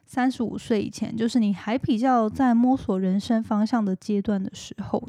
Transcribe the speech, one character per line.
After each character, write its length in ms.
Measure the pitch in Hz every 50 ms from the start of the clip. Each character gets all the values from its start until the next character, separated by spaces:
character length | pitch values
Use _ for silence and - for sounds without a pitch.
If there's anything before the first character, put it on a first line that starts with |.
| _
三 260 | _ - 262 247 262
十 120 | 247 - 233
五 120 | - -
岁 240 | - - - 240 202
以 120 | - -
前， 260 | - - 220 - - 226
就 100 | 226 233
是 120 | - 247
你 120 | 220 202
还 240 | 196 175 - 214 226
比 220 | 269 - - 254 208
较 320 | 240 269 254 240 220 214
在 240 | 208 - 269 254 233
摸 240 | 233 240 254 262 262
索 220 | - - 196 185
人 200 | 190 185 185 202
生 220 | - - 233 220
方 240 | 226 196 220 208 214
向 180 | 214 - 233 214
的 120 | 190 185
阶 260 | - - - 208 202
段 200 | 196 - 208 196
的 120 | 190 - -
时 220 | - - - - -
候 240 | 196 - - - -